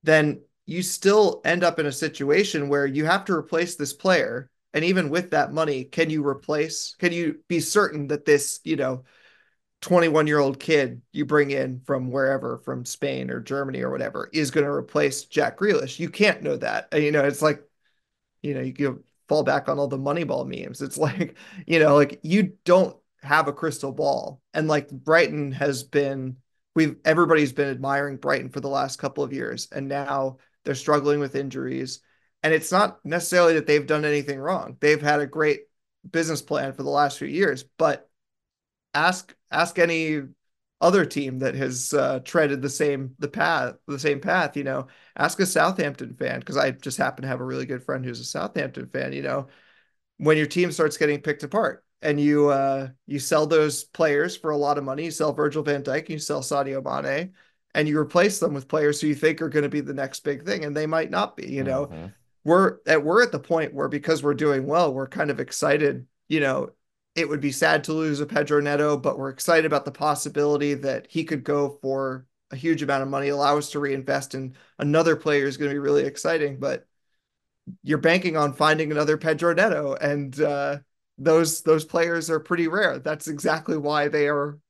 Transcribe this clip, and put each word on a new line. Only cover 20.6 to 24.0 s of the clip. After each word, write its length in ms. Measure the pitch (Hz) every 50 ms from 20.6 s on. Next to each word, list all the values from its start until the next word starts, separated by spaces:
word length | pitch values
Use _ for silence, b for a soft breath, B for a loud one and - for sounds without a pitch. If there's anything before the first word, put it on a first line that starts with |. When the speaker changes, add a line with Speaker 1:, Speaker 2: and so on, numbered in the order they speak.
| - - 127 -
Speaker 1:
It's 160 | 143 135 - 143
<laughs> 0 |
like, 380 | 156 143 127 190 165 151 - B B B B 190 165 B
you 120 | 165 165
know, 160 | 151 151 143
like, 240 | 147 147 139 - - -
you 300 | 151 175 208 214 - - _ _
don't 320 | - 175 185 185 - - _ _ _ _ _
have 280 | - 139 143 156 156 143
a 40 | 143
crystal 380 | - - 160 143 - - 139
ball. 500 | 135 139